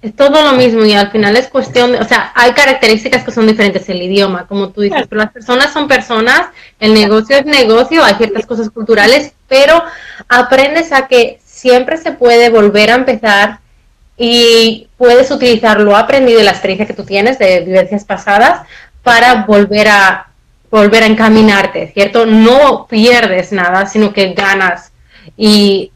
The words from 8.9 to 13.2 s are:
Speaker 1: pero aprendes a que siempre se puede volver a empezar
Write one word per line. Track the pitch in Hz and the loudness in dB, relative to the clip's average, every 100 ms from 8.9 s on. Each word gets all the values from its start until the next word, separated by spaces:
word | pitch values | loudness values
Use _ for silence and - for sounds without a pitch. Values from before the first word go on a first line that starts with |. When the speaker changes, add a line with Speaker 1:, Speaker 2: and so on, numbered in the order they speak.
| 220 208 269 294 _ _ | 0 2 0 -2 _ _
Speaker 1:
pero | 262 285 330 330 - - - - | 0 2 2 0 -16 -20 -20 -4
aprendes | 240 247 262 277 311 330 | -2 0 0 0 -2 -2
a | 277 262 | -4 0
que | 247 226 - | 0 0 -6
siempre | _ - 254 247 254 320 | _ -6 0 0 0 -6
se | 320 | -8
puede | 277 247 233 240 | -2 2 2 4
volver | 226 208 202 208 | 4 2 2 0
a | 247 | 0
empezar | 262 226 | -2 -4